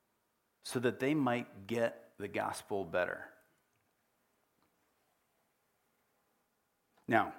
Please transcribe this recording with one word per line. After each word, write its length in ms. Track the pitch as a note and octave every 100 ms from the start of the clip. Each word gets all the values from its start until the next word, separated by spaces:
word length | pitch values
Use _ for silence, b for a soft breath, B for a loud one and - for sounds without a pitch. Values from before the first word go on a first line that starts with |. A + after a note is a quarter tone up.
| _ _ _ _ _ _
so 160 | - B2+
that 200 | A#2+ -
they 140 | C3+
might 540 | D#3 B2+ A#2+ A#2 G#2 G2
get 460 | A#2 A#2 - - -
the 120 | -
gospel 560 | G#2 G#2 - - G2+ E2+
better. 440 | F2+ F2+ - - - _ _ _ _ _ _ _ _ _ _ _ _ _ _ _ _ _ _ _ _ _ _ _ _ _ _ _ _ _ _ _ _ _ _ _ _ -
Now, 240 | A2+ F#2+